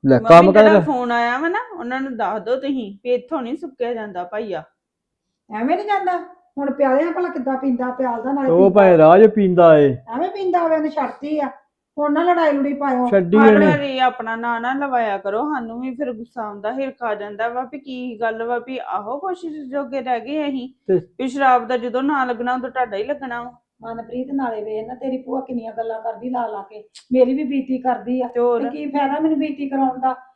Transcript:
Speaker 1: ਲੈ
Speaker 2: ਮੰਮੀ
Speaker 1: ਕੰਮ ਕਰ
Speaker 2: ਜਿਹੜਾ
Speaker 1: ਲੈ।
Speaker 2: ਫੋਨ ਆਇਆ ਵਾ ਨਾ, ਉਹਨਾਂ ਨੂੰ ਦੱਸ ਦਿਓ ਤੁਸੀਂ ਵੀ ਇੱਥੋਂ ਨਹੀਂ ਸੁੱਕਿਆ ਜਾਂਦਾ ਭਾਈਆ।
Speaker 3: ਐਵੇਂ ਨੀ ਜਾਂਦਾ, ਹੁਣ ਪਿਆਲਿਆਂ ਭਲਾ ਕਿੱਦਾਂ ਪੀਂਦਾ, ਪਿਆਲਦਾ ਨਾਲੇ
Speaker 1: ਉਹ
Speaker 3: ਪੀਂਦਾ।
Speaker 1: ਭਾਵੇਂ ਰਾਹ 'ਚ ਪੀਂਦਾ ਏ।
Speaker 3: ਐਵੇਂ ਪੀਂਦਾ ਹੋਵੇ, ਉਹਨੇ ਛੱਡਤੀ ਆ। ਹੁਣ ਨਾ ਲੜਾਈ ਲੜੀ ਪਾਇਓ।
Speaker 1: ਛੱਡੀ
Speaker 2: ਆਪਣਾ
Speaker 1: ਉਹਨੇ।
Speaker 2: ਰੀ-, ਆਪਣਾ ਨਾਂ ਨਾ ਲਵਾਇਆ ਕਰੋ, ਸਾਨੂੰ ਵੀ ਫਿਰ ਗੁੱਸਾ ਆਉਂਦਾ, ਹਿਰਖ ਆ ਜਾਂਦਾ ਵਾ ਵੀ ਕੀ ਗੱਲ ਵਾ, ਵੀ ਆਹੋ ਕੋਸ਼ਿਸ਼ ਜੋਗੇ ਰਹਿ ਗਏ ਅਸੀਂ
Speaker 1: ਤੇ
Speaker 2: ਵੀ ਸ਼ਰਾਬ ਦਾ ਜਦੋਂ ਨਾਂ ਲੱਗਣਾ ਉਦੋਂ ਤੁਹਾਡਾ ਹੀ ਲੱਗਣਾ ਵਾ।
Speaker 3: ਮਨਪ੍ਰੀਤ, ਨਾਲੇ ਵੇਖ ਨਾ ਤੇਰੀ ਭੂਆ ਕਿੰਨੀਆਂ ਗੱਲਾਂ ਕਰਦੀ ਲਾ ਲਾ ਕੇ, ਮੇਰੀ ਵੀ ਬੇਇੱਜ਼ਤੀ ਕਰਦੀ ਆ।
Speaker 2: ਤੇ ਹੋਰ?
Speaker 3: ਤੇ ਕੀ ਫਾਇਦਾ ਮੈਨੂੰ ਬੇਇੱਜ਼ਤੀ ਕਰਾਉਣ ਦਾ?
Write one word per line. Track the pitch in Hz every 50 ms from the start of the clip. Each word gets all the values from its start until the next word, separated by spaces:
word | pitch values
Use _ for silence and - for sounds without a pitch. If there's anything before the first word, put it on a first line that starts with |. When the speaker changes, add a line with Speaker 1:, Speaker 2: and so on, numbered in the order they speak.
| -
Speaker 1:
ਲੈ | 139 131
Speaker 2:
ਮੰਮੀ | 123 - 226
Speaker 1:
ਕੰਮ | 170 170 175 196
ਕਰ | 185 214
Speaker 2:
ਜਿਹੜਾ | 214 214
Speaker 1:
ਲੈ। | 208 202
Speaker 2:
ਫੋਨ | 160 311 277 247 247 240
ਆਇਆ | 240 240 233 240 240 262
ਵਾ | 311 339
ਨਾ, | 370 440 494 494 415 320
ਉਹਨਾਂ | 240 240 254 269
ਨੂੰ | 269 269 254
ਦੱਸ | 220 220 185 208 220
ਦਿਓ | - 220 247
ਤੁਸੀਂ | 262 269 277 277 262 226 196 202 196 _
ਵੀ | 247
ਇੱਥੋਂ | 247 247 247 - 320 302
ਨਹੀਂ | 247 226 277
ਸੁੱਕਿਆ | 320 349 294 254 _ 247 240 240
ਜਾਂਦਾ | 226 214 208 185 180 180
ਭਾਈਆ। | 180 - 214 233 214 180 151 - _ _ _ _ _ _ _ _ _ _ _ _ _ _ _ _ _ 214
Speaker 3:
ਐਵੇਂ | 214 233 277 339
ਨੀ | 370 415
ਜਾਂਦਾ, | 415 403 392 381 370 359 349 - - - _ _ _ _ 277
ਹੁਣ | 277 277
ਪਿਆਲਿਆਂ | 247 - 277 269 254 277 320 349
ਭਲਾ | 330 370 359 339
ਕਿੱਦਾਂ | 349 311 240 269 262 254
ਪੀਂਦਾ, | 262 277 247 240 254 254
ਪਿਆਲਦਾ | 247 - 262 247 233 226 220 254
ਨਾਲੇ | 277 285 269 262
Speaker 1:
ਉਹ | 165 175 190 196
Speaker 3:
ਪੀਂਦਾ। | 185 208
Speaker 1:
ਭਾਵੇਂ | 196 185 180 160
ਰਾਹ | 156 156 170 196
'ਚ | 220 214 214
ਪੀਂਦਾ | 214 202 185 180 175 170 165 160 151
ਏ। | 147 139 123 127 - - 226
Speaker 3:
ਐਵੇਂ | 262 339 381
ਪੀਂਦਾ | 381 392 392 370 339 349
ਹੋਵੇ, | 339 330 320
ਉਹਨੇ | 311 302 302
ਛੱਡਤੀ | - 302 269 254 - - 277 294 302 302
ਆ। | 285 254 - - _ _ _ _ _ _ _ -
ਹੁਣ | 294 294
ਨਾ | 294 311
ਲੜਾਈ | 339 359 349 339 330 302
ਲੜੀ | 285 277 269 285 285
ਪਾਇਓ। | 285 285 277 254 247 247 240
Speaker 1:
ਛੱਡੀ | 202 196 180 170 185
Speaker 2:
ਆਪਣਾ | 214 220 220
Speaker 1:
ਉਹਨੇ। | 214 202 202 - - -
Speaker 2:
ਰੀ-, | 285 277 262 262
ਆਪਣਾ | 254 254 254 247 233 226 226
ਨਾਂ | 226 233 240 233 226
ਨਾ | 233 247 262
ਲਵਾਇਆ | 277 285 277 254 240 226 214 196 196
ਕਰੋ, | 196 196 196 226 262 294 302
ਸਾਨੂੰ | 262 233 226 226 240
ਵੀ | 254 262 247
ਫਿਰ | 240 294 254
ਗੁੱਸਾ | 240 214 233 _ _ 247
ਆਉਂਦਾ, | 220 208 202 202 202 214
ਹਿਰਖ | 247 269 269 262 262 _
ਆ | 233 233 208
ਜਾਂਦਾ | 202 202 208 208 202 226 233
ਵਾ | 240 247
ਵੀ | 262 240 285 285
ਕੀ | 285 269 254 254 247 254 233 208
ਗੱਲ | 233 226 220 226
ਵਾ, | 226 233 240 240
ਵੀ | 240 254 262 247
ਆਹੋ | - - - 196 202 208 254 294
ਕੋਸ਼ਿਸ਼ | 359 381 359 359 349 330 302 311 285 254
ਜੋਗੇ | 262 285 277 240 262 269
ਰਹਿ | 240 262 247 233
ਗਏ | 214 254 294 311 302 285
ਅਸੀਂ | 269 262 240 262 _ _ _
Speaker 1:
ਤੇ | - 190 175 170 _ _ _
Speaker 2:
ਵੀ | 254 262
ਸ਼ਰਾਬ | 240 277 277 262 254 247 233
ਦਾ | 220 254
ਜਦੋਂ | 247 240 247 214 254
ਨਾਂ | 269 277 302 277 254
ਲੱਗਣਾ | 247 247 233 240 247 254
ਉਦੋਂ | 254 247 262
ਤੁਹਾਡਾ | - 262 247 226 208
ਹੀ | 196 220
ਲੱਗਣਾ | 262 294 285 269 254 240 240
ਵਾ। | 240 247 247 _ _ _ _ _
Speaker 3:
ਮਨਪ੍ਰੀਤ, | 220 226 226 233 233 233 240 247 262 277
ਨਾਲੇ | 277 269 269 240 226 214 208
ਵੇਖ | 220 214 214 220 240
ਨਾ | 254
ਤੇਰੀ | 247 269 262 254 254
ਭੂਆ | 254 254 262 269
ਕਿੰਨੀਆਂ | 262 - 254 233 220 226
ਗੱਲਾਂ | 220 226 226 226 220 220
ਕਰਦੀ | - - - - 240 254
ਲਾ | 254 247 233
ਲਾ | 220 214 202
ਕੇ, | 196 - 214 214 214 _ _ - _ _
ਮੇਰੀ | 247 254 254 247 269
ਵੀ | 285 302
ਬੇਇੱਜ਼ਤੀ | 247 285 269 254 262 262 254
ਕਰਦੀ | 254 254 247 - 196 233 247 254
ਆ। | 247 247
Speaker 2:
ਤੇ | - 240
ਹੋਰ? | 240 240 240 233
Speaker 3:
ਤੇ | - 254
ਕੀ | 277 302 302
ਫਾਇਦਾ | 277 262 294 285 269 285 302
ਮੈਨੂੰ | 311 320 311 277
ਬੇਇੱਜ਼ਤੀ | 311 302 277 - 285 277
ਕਰਾਉਣ | 269 269 269 254 254 254
ਦਾ? | 254 262 254 - - _ _